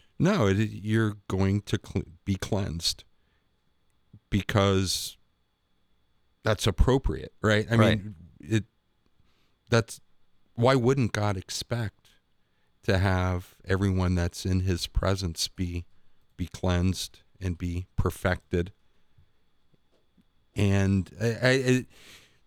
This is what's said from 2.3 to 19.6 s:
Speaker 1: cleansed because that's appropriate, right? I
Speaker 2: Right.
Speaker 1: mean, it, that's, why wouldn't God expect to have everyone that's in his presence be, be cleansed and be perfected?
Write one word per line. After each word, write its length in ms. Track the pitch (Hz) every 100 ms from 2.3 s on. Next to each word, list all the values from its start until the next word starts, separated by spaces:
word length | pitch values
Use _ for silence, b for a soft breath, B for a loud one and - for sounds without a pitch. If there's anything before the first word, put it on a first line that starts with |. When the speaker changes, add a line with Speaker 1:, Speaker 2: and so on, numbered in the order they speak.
| 95
Speaker 1:
cleansed 680 | - 95 98 82 - - - _ _ _ _ _ _ _ _ _ _ - -
because 840 | 104 - 107 98 95 92 - - - _ _ _ _ _ _ _ _ _ _ _ _
that's 220 | 107 107 113
appropriate, 680 | - - 127 - 76 - -
right? 240 | 107 107 107
I 60 | 113
Speaker 2:
Right. 280 | 104 85
Speaker 1:
mean, 120 | 104 82 85 -
it, 260 | 76 110 95 _ _ _ _ _ _ _ _ _ -
that's, 320 | 113 - - _ _ _ _ _
why 220 | - 117 135
wouldn't 380 | 120 135 113
God 240 | - 104 95
expect 720 | - - - 117 113 _ _ _ _ _ _ _ _ _
to 140 | - 95
have 580 | 95 92 92 90 - _ -
everyone 480 | 95 98 92 90 90
that's 300 | 87 - 98
in 140 | 92
his 260 | 95 87 -
presence 640 | - 92 98 95 80 -
be, 380 | - 90 87 - - - - _ -
be 100 | 87
cleansed 760 | - 95 87 92 87 - - _ -
and 180 | 92 82
be 300 | 90 87 92 -
perfected? 800 | 92 - 95 90 - 87 90 - _ _ _ _ _ _ _ _